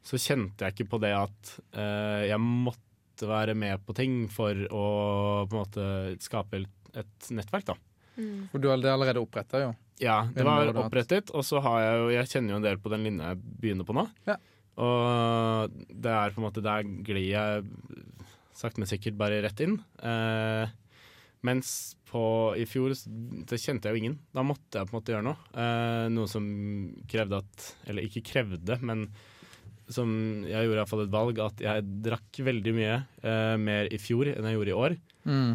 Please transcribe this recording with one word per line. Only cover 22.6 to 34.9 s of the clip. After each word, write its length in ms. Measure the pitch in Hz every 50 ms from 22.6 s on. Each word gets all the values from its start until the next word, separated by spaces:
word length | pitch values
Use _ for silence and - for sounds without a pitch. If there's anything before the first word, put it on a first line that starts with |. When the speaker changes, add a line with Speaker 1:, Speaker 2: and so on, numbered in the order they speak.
| 117
Speaker 1:
fjor, 300 | 113 - 135 127 131 135
s-, 100 | 131 - 110 107 113 113 120 - - -
så 140 | - 123 117
kjente 240 | - - 143 113 -
jeg 80 | 107 110
jo 80 | 117
ingen. 160 | 107 117 147 147 - _ _
Da 80 | 135
måtte 400 | 131 139 147 - - _ - 110
jeg 80 | 98 95
på 60 | -
en 40 | 113
måte 140 | 107 - 117
gjøre 140 | 107 104 123
noe. 80 | - - - - -
Eh, 540 | - 117 117 117 117 117 117 117 117 113 113
noe 200 | 113 113 110 98
som 180 | - 110 104 104 104 101 101 104 104 101 98 85 - - -
krevde 380 | - - 113 110 98 101 98 101
at, 240 | 101 - - - - - - -
eller 240 | - 104 101 - 107
ikke 160 | - 120 113
krevde, 540 | - - 139 120 101 92 85 85 95 120 123
men 240 | 127 120 113 110 107 101 104 - - - - - - - - - - - - - - -
som 180 | 120 - 123 117 110 110 110 110 110 107 101 78
jeg 80 | 95
gjorde 220 | 110 113 113 110 107
i 20 |
hvert 100 | 104 -
fall 140 | - 107 107
et 100 | 101 98
valg, 260 | 107 110 120 120 110
at 220 | 107 107 101 104
jeg 260 | - 107 107 107 101 98 98 101
drakk 400 | 110 113 117 117 - - - -
veldig 320 | 135 131 127 117 98 113 113
mye, 240 | 113 110 107 110 123 135 - - -
eh, 340 | - 110 113 110 110 110 113 110
mer 300 | 107 107 104 104 104 -
i 80 | - 104
fjor 280 | - - 120 117 139 147
enn 160 | 135 - 110 110
jeg 100 | 113 110
gjorde 140 | 104 101 92
i 60 | 95
år. 160 | 123 156